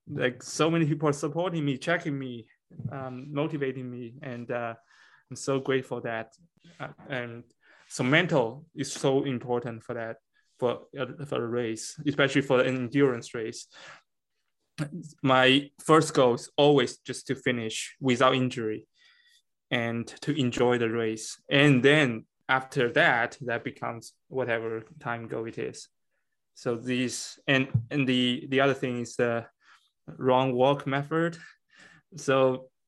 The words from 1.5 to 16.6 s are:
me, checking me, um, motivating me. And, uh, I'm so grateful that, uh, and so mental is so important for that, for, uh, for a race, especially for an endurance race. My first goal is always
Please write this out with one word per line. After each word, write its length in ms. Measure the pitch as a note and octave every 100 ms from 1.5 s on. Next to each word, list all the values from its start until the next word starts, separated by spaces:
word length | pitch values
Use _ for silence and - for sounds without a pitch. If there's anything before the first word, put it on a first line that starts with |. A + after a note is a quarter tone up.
| E3+
me, 140 | C#3+ B2+
checking 400 | - E3+ E3+ C#3
me, 280 | C3 A#2+ A2 _ _ E3+ -
um, 400 | C#3 C3 B2+ C#3
motivating 580 | C#3+ D#3 D3+ C3+ C3 B2+
me. 240 | B2 A#2 B2+
And, 300 | C#3 A#2+ A#2+
uh, 240 | A#2+ A#2 A2+ _ _ _ _ -
I'm 60 | B2
so 240 | - C#3
grateful 420 | C3+ C3 B2 A#2+
that, 320 | A#2+ A2+ A2+ _ _ _ _ -
uh, 100 | D3 - E3+
and 360 | C3 A#2+ A#2 - _ _ _ -
so 160 | -
mental 640 | B2+ D#3 F3 D#3+ A2+ C3+ -
is 180 | - C#3
so 320 | - C#3+ C3+
important 580 | C#3+ B2 B2 A#2+ A#2+ A2+
for 120 | -
that, 220 | A#2+ A2+ A2+ _ _ _ _
for, 240 | A#2+ B2+ - C#3
uh, 260 | B2+ -
for 180 | C#3+ C3
a 60 | A#2
race, 500 | A#2+ A#2 A2 - - D3
especially 360 | D3 C#3 C#3
for 180 | C#3+ B2+
an 160 | C3 C3
endurance 560 | A#2+ C3+ C#3 A#2 -
race. 340 | A#2+ A2+ - - - - - _ _ _ _ _ _ _ - D3 F3 D#3 -
My 480 | C3+ C3 C3 C3+ C#3+ -
first 300 | - D#3 D3+
goal 220 | - B2+
is 160 | A#2+ -
always 400 | -